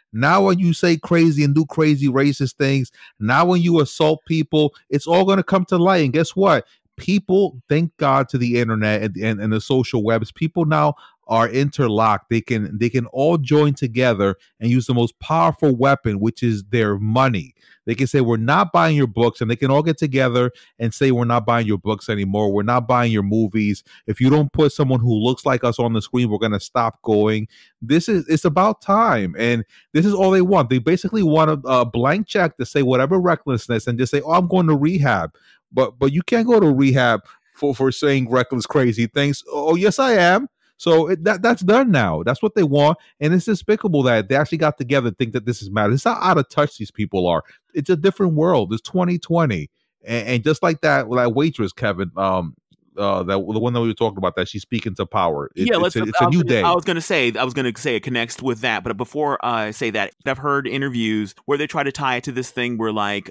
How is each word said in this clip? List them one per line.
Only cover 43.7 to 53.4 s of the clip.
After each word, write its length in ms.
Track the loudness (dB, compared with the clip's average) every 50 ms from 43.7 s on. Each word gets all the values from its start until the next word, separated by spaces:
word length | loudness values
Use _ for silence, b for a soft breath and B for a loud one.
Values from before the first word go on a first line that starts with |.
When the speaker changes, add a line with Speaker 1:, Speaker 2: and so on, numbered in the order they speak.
| -2 0 0 0 0 2 2
Speaker 1:
that 240 | 2 2 0 0
they 80 | 0 0
actually 220 | 0 0 -2 -2
got 200 | -2 -2 -2 -2
together 300 | -2 -4 -2 0 0 0
and 100 | -2 -2
think 140 | -4 -4 -4
that 140 | -4 -6 -4
this 160 | -6 -6 -6
is 100 | -8 -6
matter. 220 | -2 0 2 2 2
It's 100 | 0 0
how 140 | -2 -2 0
out 160 | 0 2 2
of 120 | 2 0 -2
touch 280 | -2 -2 -2 -2 -4
these 140 | -8 -14 -10
people 360 | -8 -8 -6 -4 -2 0 0 0
are. 140 | 0 0 -2 b b b b _ -8
It's 160 | -6 -2 -2
a 60 | -2
different 380 | 0 0 0 0 0 -2 0 0
world. 400 | 0 2 2 2 0 0 -2 -4
It's 80 | -8
twenty 360 | -6 -6 -4 -2 -2 -2 -2
twenty. 520 | -4 -4 -2 0 0 0 0 -2 -4 -6 -10 _ _ _ _ _ _ -10
And, 220 | -6 -6 -6 -4
and 160 | -2 -4 -2 0
just 180 | 0 0 0
like 200 | 0 -2 -2 0
that, 280 | 0 0 0 0 0 -2
that 240 | 0 0 0 0 0
waitress, 380 | 0 0 -2 -2 -4 -6 -6
Kevin, 400 | -6 -4 -4 -4 -4 -4 -6 -6 -4
um, 380 | -4 -2 -2 -2 -2 -4 -6 -10 _ _ _ _ _ _ _ -8
uh, 260 | -4 -4 -2 -2 -2 -2
that, 120 | -2 -2
the 240 | -2